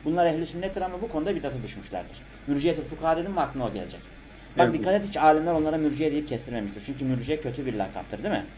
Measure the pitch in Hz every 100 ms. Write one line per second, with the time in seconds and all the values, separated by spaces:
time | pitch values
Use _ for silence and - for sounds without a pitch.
0 | 151 175 170 156 165 170 190 196 185 180
1 | 214 156 170 170 143 127 104 104 - 95
2 | 87 - - - 139 143 160 156 - 160
3 | 160 160 185 185 131 135 117 101 87 -
4 | - - - - - - 220 - 180 202
5 | 202 - 156 156 165 160 156 156 151 135
6 | 156 147 147 117 - 117 101 101 101 131
7 | 131 123 123 151 131 131 127 107 95 95
8 | 92 101 190 139 -